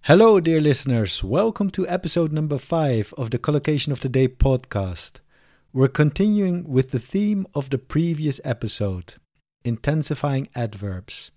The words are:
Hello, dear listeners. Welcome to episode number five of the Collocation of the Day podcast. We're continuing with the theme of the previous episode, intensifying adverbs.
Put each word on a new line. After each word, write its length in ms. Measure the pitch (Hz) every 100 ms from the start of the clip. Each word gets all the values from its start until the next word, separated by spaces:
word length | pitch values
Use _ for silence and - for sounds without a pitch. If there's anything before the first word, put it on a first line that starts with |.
| -
Hello, 360 | 170 226 202
dear 180 | 165 160
listeners. 640 | 151 131 135 120 98 -
Welcome 460 | 95 143 220 - 202
to 180 | 190 180
episode 460 | 180 175 175 160
number 240 | 151 156 139
five 560 | - 165 151 117 104 -
of 120 | 117
the 100 | 120
Collocation 540 | - 147 151 147 147
of 80 | 135
the 80 | 131
Day 180 | 127 131
podcast. 960 | - 139 131 - 104 95 87 - - _ _ _ _ _
We're 160 | 127 131
continuing 760 | 143 151 147 208 208 190 175 165
with 220 | 131 131
the 80 | 123
theme 480 | - 196 208 202 185
of 160 | 143 135
the 80 | 135
previous 640 | _ 151 170 156 156 135
episode, 720 | 139 117 110 - 101 92 - - _ _ _ _
intensifying 840 | 120 113 - 156 147 147 147 135 139 -
adverbs. 760 | 117 101 101 92 - - -